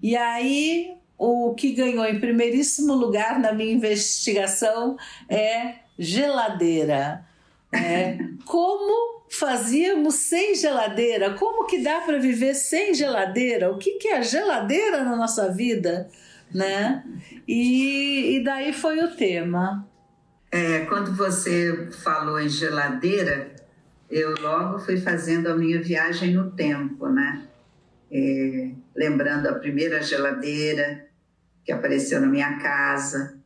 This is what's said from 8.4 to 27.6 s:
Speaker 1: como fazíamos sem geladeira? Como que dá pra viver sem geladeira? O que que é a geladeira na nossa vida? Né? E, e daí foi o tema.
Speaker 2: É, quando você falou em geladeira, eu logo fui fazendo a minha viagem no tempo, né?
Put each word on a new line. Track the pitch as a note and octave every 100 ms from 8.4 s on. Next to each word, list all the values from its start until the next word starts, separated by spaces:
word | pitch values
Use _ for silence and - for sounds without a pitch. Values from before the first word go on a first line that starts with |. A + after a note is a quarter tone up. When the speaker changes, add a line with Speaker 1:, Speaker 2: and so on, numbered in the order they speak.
| -
Speaker 1:
como | E4+ F4 G4+ G4+ A4+ A#4 - _
fazíamos | - D4 B3 G#3+ C4+ F4+ F#4+ D4+ -
sem | - E4+ G#4 G4
geladeira? | D#4 C4 G#3+ G3 A#3+ A3 G3
Como | G3+ G4+ A4 -
que | F4
dá | B3+ E4
pra | E4 D4
viver | B3+ A#3 C4
sem | C#4 - D#4 G4+
geladeira? | D4+ C#4+ A#3 F#3+ G3 B3 A3+ F3+
O | G3
que | F#4+
que | - A4
é | E4
a |
geladeira | A#3 D4 G#4 C4 G3+ D4+ G#4+ D#4+
na | B3+ A#3
nossa | A3+ A3+ F#3+
vida? | F#3 A#3+ G#3 F3 F3 F3+ - - - -
Né? | F#3 F#3+ G3 G#3+ C4+ - - - - -
E, | A#3 B3 B3+ C4+ C#4 C#4 C#4 B3+ C4
e |
daí | A#3+ C4+ C#4+
foi | C#4+ D#4+ D#4
o | E4+ E4+
tema. | G#3 F3 E3+ F3 F#3 G3+ G3+ _ _ _ _ _ _
Speaker 2:
É, | F3 E3+ D#3+ D#3
quando | G3+ F#3+
você | F#3 G3 E3+ F3+ F3 E3+ E3+ -
falou | - - - D3+ D3+
em | D3+
geladeira, | C3+ D#3+ D3 C#3+ B2+ F3 G3 E3+ C#3 C3+ - - _ _ _ _
eu | - D#3 D#3
logo | D3+ E3 F#3 G3
fui | - F#3
fazendo | F3+ E3+ E3 E3+ E3
a | E3
minha | E3 E3
viagem | E3+ D#3+ D#3+ E3+ F3+
no | F3+ F#3
tempo, | - D3+ C#3+ C#3 - C#3
né? | C3+ C#4 C#4 - -